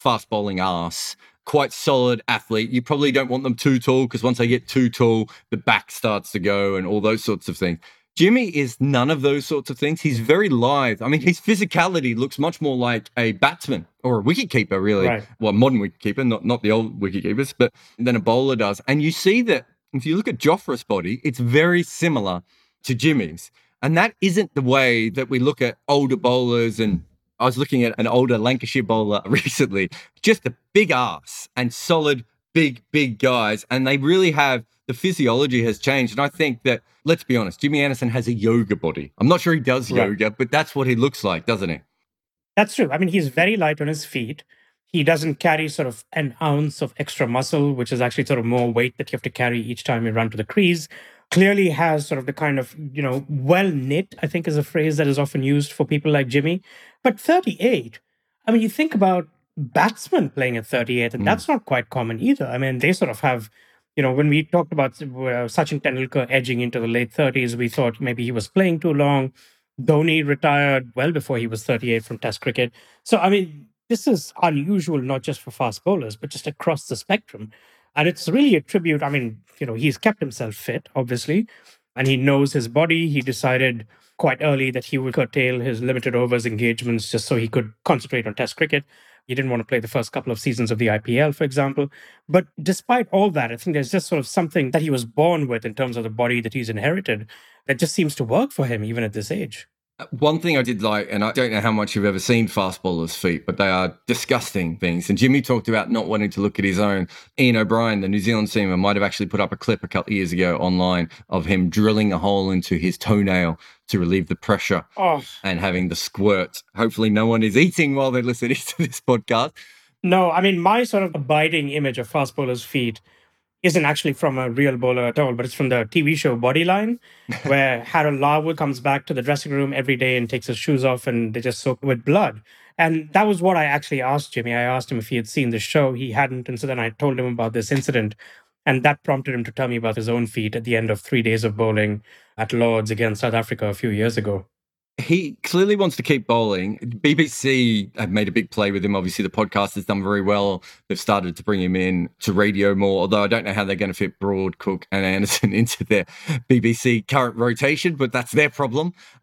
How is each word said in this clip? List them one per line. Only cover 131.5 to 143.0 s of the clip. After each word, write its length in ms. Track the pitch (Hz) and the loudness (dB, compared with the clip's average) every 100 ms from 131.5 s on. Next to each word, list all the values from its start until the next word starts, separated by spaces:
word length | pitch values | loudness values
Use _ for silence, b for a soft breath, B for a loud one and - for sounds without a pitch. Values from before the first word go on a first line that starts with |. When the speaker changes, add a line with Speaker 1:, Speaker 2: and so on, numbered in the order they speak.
| - | -4
Speaker 2:
soak 240 | 156 165 | -4 -2
with 220 | 139 120 | -2 0
blood. 360 | 135 185 156 107 b b b - | 2 2 2 -4 b b b 0
And 340 | 160 160 151 | 0 0 0
that 120 | 190 214 | 2 4
was 160 | 180 | 4
what 140 | 180 175 | 2 2
I 80 | |
actually 360 | 147 147 - 139 | 2 -2 -2 -2
asked 320 | 127 143 - | 0 -2 -2
Jimmy. 220 | 123 117 | -6 -4
I 80 | 120 | -2
asked 300 | 123 127 - | 0 -2 -4
him 60 | 120 | -6
if 100 | 110 | -4
he 80 | 120 | -6
had 120 | 107 | -4
seen 220 | 151 131 | -2 -2
the 80 | 113 | -2
show. 340 | - 151 135 | 0 2 2
He 200 | 123 131 | 0 -4
hadn't. 360 | 110 135 127 123 | -2 -2 -4 -8
And 120 | 120 | -8
so 80 | 139 | -6
then 100 | 123 | -4
I 120 | 117 | -6
told 280 | 110 143 131 | -2 -2 0
him 80 | 123 | -2
about 260 | 120 113 | -2 -2
this 200 | 117 104 | -2 -2
incident. 420 | 135 143 127 104 B B B B _ | -2 0 0 -2 B B B B _
And 200 | 143 131 | -2 2
that 180 | 147 143 | 2 2
prompted 320 | - 135 135 | -2 -2 -2
him 80 | 123 | -6
to 80 | 117 | -6
tell 160 | - 127 | -4 -4
me 80 | |
about 220 | 120 113 113 | -2 -2 -2
his 120 | 113 | -2
own 200 | 120 113 | -2 -2
feet 260 | 113 107 | -4 -4
at 80 | 117 | -4
the 140 | 117 113 | -2 0
end 120 | 113 | 0
of 120 | 104 | -4
three 220 | - 123 | -2 0
days 200 | 110 110 | 2 0
of 140 | 113 104 | 0 0
bowling 460 | 110 107 104 104 b b b - | 0 2 0 -2 b b b -8
at 160 | 110 | -2
Lord's 400 | 120 117 113 107 | 2 2 2 0
against 300 | 110 | 0